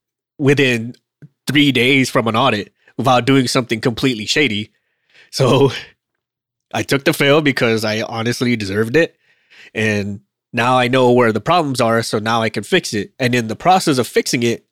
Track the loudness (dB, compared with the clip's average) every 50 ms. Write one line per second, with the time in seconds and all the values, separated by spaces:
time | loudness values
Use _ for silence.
0 | _ _ _ _ _ _ _ -2 0 2 2 4 2 2 2 0 -4 -8 -12 -16
1 | _ _ _ _ -20 -20 _ _ _ -2 0 2 2 2 2 2 2 2 2 2
2 | 2 2 0 0 0 0 0 2 2 2 0 -2 -4 -10 _ _ _ _ _ -4
3 | 0 2 2 2 2 4 2 2 2 2 0 -2 -2 -2 -4 -2 -2 -4 -2 0
4 | -2 -2 -2 -2 -4 -4 0 0 0 0 -2 -4 -6 -10 _ _ _ _ _ _
5 | _ _ _ _ _ _ -4 0 2 2 4 4 4 2 0 -4 -12 -18 _ _
6 | _ _ _ _ _ _ _ _ _ _ _ _ _ _ -8 -6 -4 -2 -2 -2
7 | 0 -2 -2 2 2 4 4 4 2 2 0 0 0 0 0 0 -2 -4 -4 -4
8 | -6 -6 -6 -4 -4 -4 -2 -2 0 0 0 -2 -4 -4 -4 -2 -2 0 0 0
9 | 0 0 -4 _ _ _ _ _ _ _ _ -20 -20 -10 -6 -4 -2 0 -2 -2
10 | -4 -6 -8 -12 -14 _ _ _ _ _ -4 -2 0 2 2 2 2 2 2 2
11 | 4 4 4 4 4 2 0 0 0 0 0 0 0 -2 -2 -2 0 0 0 0
12 | 0 -2 -4 -4 -2 -2 -2 0 -2 -2 -4 -6 -4 -2 -2 -2 -2 -2 -6 -6
13 | -6 -8 _ -6 -4 -2 0 -2 -2 -4 -8 -2 0 2 2 2 2 0 0 0
14 | -2 -2 -2 -4 -2 -2 -2 -2 0 -2 -2 -4 -8 _